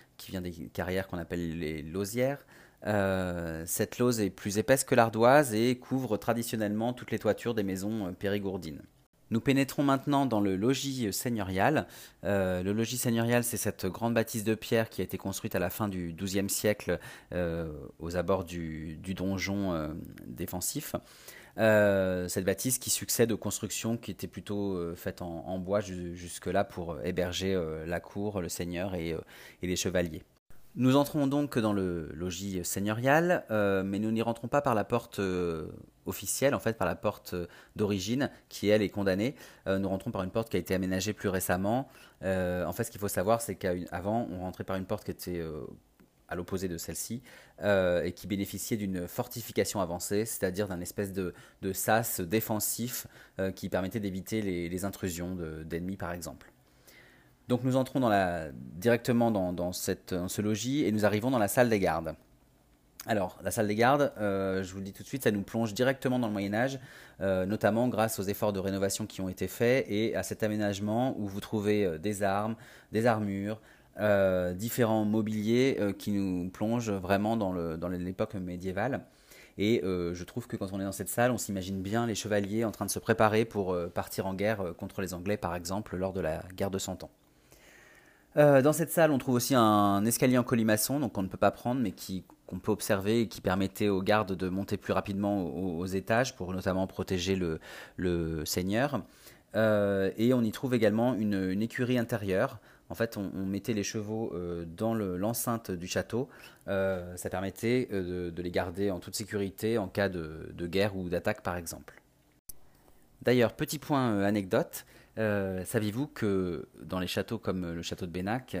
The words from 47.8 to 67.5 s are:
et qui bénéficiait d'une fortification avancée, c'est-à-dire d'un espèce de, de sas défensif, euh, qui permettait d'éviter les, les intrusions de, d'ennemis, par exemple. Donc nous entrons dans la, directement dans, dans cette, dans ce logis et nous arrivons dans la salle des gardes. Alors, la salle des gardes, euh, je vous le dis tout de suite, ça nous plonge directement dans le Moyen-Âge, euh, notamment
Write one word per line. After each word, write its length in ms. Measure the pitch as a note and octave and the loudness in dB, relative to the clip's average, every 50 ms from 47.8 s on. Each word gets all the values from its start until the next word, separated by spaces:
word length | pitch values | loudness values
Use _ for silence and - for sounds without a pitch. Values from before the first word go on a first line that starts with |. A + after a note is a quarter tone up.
| F#2 F2 F2 E2+ D#2+ | 4 4 2 2 0
et 100 | F2+ - | -2 -4
qui 120 | - - | -6 -6
bénéficiait 520 | F#2 G#2 G2 G2 - - F#2+ - - A#2+ | -4 -2 -2 -2 -4 -6 -6 -4 -4 -4
d'une 320 | G#2 G#2 F#2+ F#2 F2+ F2 - | -2 -2 -2 -2 -4 -6 -6
fortification 720 | - - A2+ - - A#2+ - - - A2 G2 - - G#2 | -4 -6 -6 -6 -6 -10 -10 -4 0 0 0 0 0 -2
avancée, 420 | F2+ E2 E2+ F2 - - G2+ G#2 A2 | -2 -2 -2 -6 -4 -2 0 0 0
c'est-à-dire 460 | - - - G2 F#2 F2+ G2+ G#2 F#2+ | -2 -4 -2 -2 -2 0 0 -2 -2
d'un 100 | F#2 F2 | -4 -6
espèce 320 | F2+ - - G#2+ G2+ G2 | -6 -6 -4 -4 -4 -4
de, 220 | F2+ G2 F#2 E2+ - - - - - - | -2 -4 -4 -4 -6 -10 -18 -20 -14 -6
de 120 | G2+ F#2+ - | -6 -4 -4
sas 480 | - - A#2 G#2+ A2+ A#2+ - - - | -2 2 4 4 4 2 0 -2 -4
défensif, 840 | F#2 E2 G#2+ A2 - - A2 G#2+ - - - - A#2 B2+ C3 - - - - - - - - - | -2 0 0 0 2 2 -2 0 0 -2 -2 -4 -4 -6 -6 -8 -10 -12 -18 -20 -20 -12 -4 -2
euh, 120 | F#2+ F#2+ | -2 -2
qui 160 | F2+ - G2+ | -2 -4 -6
permettait 320 | F#2 - F#2 F#2+ F#2+ - A2 | -2 -2 0 -2 0 -2 -4
d'éviter 420 | G2+ G2 F#2 F#2+ F2 - A2 A2 | -4 -4 -4 -6 -6 -2 -2 -2
les, 280 | G#2 G2 F2+ F2 E2+ E2+ | 0 -2 -2 -2 -4 -4
les 160 | F#2 F2+ G2 | -4 -4 -4
intrusions 500 | G2 - - G#2 F#2 E2 E2+ F2 F2+ F#2 | -4 -6 -4 -4 -4 -4 -4 -6 -6 -4
de, 280 | F2 E2 D#2+ D#2+ D#2+ D#2+ | -6 -6 -6 -8 -8 -8
d'ennemis, 340 | D#2+ E2+ E2+ F2+ F#2+ G2 | -6 -6 -4 -4 -4 -6
par 160 | - F#2+ E2+ F2 | -6 -6 -6 -6
exemple. 400 | F2 E2 D2+ B1+ - - - _ _ _ _ _ _ - - - - - - - - _ _ _ _ - | -8 -8 -12 -12 -14 -20 -20 _ _ _ _ _ _ -20 -20 -20 -20 -20 -20 -20 -20 _ _ _ _ -2
Donc 180 | - B2 A#2 B2 | 0 0 2 2
nous 100 | C3 B2+ | 2 2
entrons 240 | C3+ B2 - - C#3 | 2 2 2 0 2
dans 80 | B2+ | 4
la, 420 | A2 G#2 G2 F#2+ F2+ F2 E2 D#2 C#2+ B1+ | 4 6 4 4 2 0 -2 -4 -8 -10
directement 760 | A#1+ C2 B1 C#2+ F2 G2+ A#2 A#2+ A#2 - C3+ A#2 A#2+ A#2 A#2 | -12 -14 -14 -6 0 4 4 4 4 4 2 4 4 4 4
dans, 220 | G#2+ G2 F#2 F2+ | 4 2 0 0
dans 220 | F2+ F2 F2 F2+ F2+ | 0 -2 -2 -2 -4
cette, 400 | - - G2 F#2 - - - F#2 | -4 -2 -2 -4 -4 -4 -4 -4
dans 160 | F2 F2+ F#2+ | -4 -2 -4
ce 120 | - G#2 | -2 -2
logis 440 | G2+ G#2+ G#2+ G2+ A2 B2+ C#3 D3+ C3+ | 0 0 0 0 -2 -2 0 2 2
et 60 | G#2 G#2+ | 2 2
nous 120 | G#2+ G#2 | 4 4
arrivons 260 | G2+ G#2 G#2 A2 C3 | 4 2 2 0 2
dans 60 | C3+ A#2 | 2 2
la 100 | G2+ G2 | 2 2
salle 180 | - C3 B2 | 4 4 4
des 120 | A#2 A2 G2 | 6 6 4
gardes. 360 | F#2 E2+ D#2 E2 D#2+ D#2+ D#2 - - _ - _ _ _ _ _ _ _ _ _ _ _ _ - - | 4 2 2 0 -2 -4 -8 -10 -14 _ -20 _ _ _ _ _ _ _ _ _ _ _ _ -10 -2
Alors, 300 | A2+ A2+ G2+ F#2 F2+ - - F#2 | 0 0 0 0 -2 -4 -6 -6
la 80 | F#2+ | -4
salle 160 | - A#2 A2 | 0 0 0
des 80 | G2+ G#2 | 2 4
gardes, 380 | A2 A#2 B2+ D3 C#3+ C#3+ - - G2+ | 4 4 6 6 4 2 0 0 -2
euh, 440 | G#2+ G2+ G2 G2 F#2+ F#2+ F#2+ F#2+ F#2+ | -2 0 0 0 0 0 0 -2 -2
je 80 | F2+ | -4
vous 60 | F#2+ | -6
le 80 | G2 F#2+ | -8 -8
dis 80 | G2+ - | -10 -10
tout 100 | - G2+ | -12 -12
de 40 | |
suite, 160 | - C#3 C3+ - | -8 -6 -2 0
ça 80 | A#2+ | 0
nous 100 | G#2 G2+ | 0 0
plonge 320 | G2 - - A#2 A#2 G#2+ G2+ | -2 -2 -2 -2 -2 0 0
directement 440 | G#2+ B2 C3+ C3+ - - C3 B2+ | 0 2 2 0 0 0 0 0
dans 100 | B2 A#2+ | 0 0
le 60 | G#2+ G#2 | -2 -2
Moyen-Âge, 460 | G2 G2 G2 G#2 A2+ B2+ C3+ C#3 C3 - - - - - - - - | -2 -2 0 0 0 0 0 -2 -6 -12 -14 -20 -20 -20 -18 -8 -2
euh, 260 | F#2 G2 F#2+ F#2 F#2 | 0 2 2 2 2
notamment 440 | F#2+ | 0